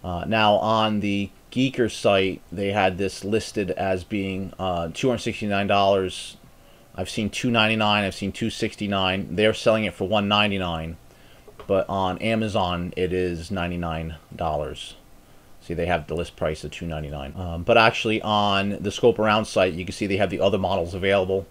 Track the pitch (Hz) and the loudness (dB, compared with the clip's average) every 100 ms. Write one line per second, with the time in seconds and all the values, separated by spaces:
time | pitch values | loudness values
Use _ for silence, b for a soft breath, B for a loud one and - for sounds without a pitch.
0 | 90 87 85 110 107 104 110 110 110 107 | -4 -6 -2 2 6 4 4 2 2 0
1 | 101 101 101 - - - 131 127 113 - | -2 -2 -4 -10 -8 -2 -2 0 -2 2
2 | 113 98 95 85 - 85 98 101 95 90 | 2 4 2 -2 -10 -4 -2 2 2 2
3 | 98 - 95 107 - - 95 90 95 92 | -4 -4 -2 -2 -2 -4 -4 -2 -2 -2
4 | 87 107 95 95 95 - 92 87 85 80 | -2 -4 -4 -4 -8 -6 -4 -2 -4 -2
5 | 131 117 - 107 107 98 101 101 98 98 | 0 0 -4 -4 -2 -2 2 4 6 4
6 | 92 - - - - - b b b - | 2 -4 -14 -16 -20 -20 b b b -10
7 | 92 - 104 - 127 117 107 110 107 104 | -6 -2 -4 -2 0 4 4 4 4 4
8 | 101 - 98 - 113 - 110 - 104 98 | 2 -2 -6 -2 -4 -2 -4 -2 -2 0
9 | 92 95 95 87 107 107 - 110 107 - | 0 0 -2 2 2 4 2 2 0 -4
10 | 95 104 101 104 104 98 90 82 80 85 | 0 0 2 2 2 0 -2 -4 -6 -12
11 | - B B B B - - 95 - 98 | -18 B B B B -20 0 0 2 0
12 | 92 90 113 113 110 101 90 87 90 - | 0 0 0 0 0 0 0 -2 -4 -2
13 | 90 90 90 85 82 98 87 87 85 82 | -2 0 -2 -4 -6 -4 -4 -2 -4 -4
14 | 80 78 - - 85 76 71 76 - - | -6 -10 -16 -6 -2 -2 -4 -8 -14 -18
15 | - - b b b b - 85 85 87 | -20 -20 b b b b -8 -4 0 0
16 | 76 80 82 - 82 80 80 - 85 78 | -2 -6 -6 -4 -4 -4 -10 -10 -8 -6
17 | 76 73 67 76 90 85 87 117 113 - | -6 -8 -10 -8 -8 -6 2 6 6 4
18 | 113 110 104 104 104 98 101 101 101 - | -2 -2 2 2 2 2 0 -2 -6 4
19 | 123 107 107 107 110 - 95 82 92 - | 4 6 4 2 2 2 2 0 -8 -4
20 | 104 98 98 90 98 98 92 95 85 92 | -2 0 0 0 0 0 0 -2 -2 -2
21 | 95 98 92 95 82 | 2 2 2 -2 -2